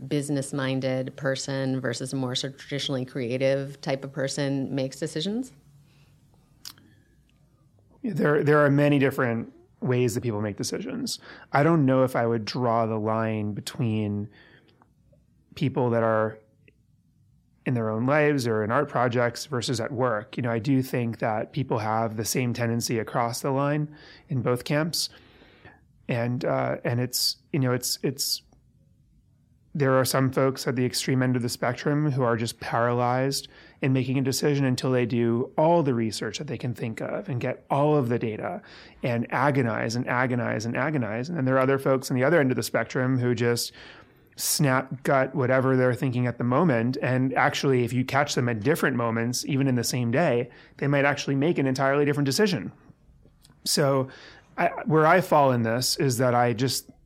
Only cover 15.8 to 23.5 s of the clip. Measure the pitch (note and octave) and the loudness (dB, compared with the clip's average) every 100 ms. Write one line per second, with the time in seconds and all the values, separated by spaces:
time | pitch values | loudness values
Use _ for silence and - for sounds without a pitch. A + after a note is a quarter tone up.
15.8 | B2 A#2 A2+ A2 A2 - _ _ _ _ | 0 2 2 2 0 -4 _ _ _ _
16.8 | _ _ _ _ _ _ _ _ - B2 | _ _ _ _ _ _ _ _ -4 -2
17.8 | A2 A2 B2+ D3+ D3 C#3+ A#2+ A2 G#2+ B2+ | -2 -2 2 4 4 2 0 0 0 0
18.8 | D3 C3 B2 A#2+ A#2+ A#2+ - B2+ A2 A#2+ | 0 0 2 2 0 -2 -6 -6 -2 -4
19.8 | A2+ A#2 B2+ G#2+ A2 - A#2+ A#2 A2+ C3 | -4 -2 -2 -2 -6 -6 -2 -2 0 0
20.8 | C3 C3 A#2 G#2+ B2 G#2+ - C#3+ C3 A#2+ | 0 -2 -4 -2 -2 -2 -4 -6 -4 -2
21.8 | G#2+ A2 A2+ G#2+ G#2 - B2 A2+ A#2 A#2 | 0 -2 -2 -4 -4 -2 -2 -2 -2 -2
22.8 | - A#2 G#2+ C#3 A#2 A#2 D3+ | -2 -4 -2 -2 -2 -2 -2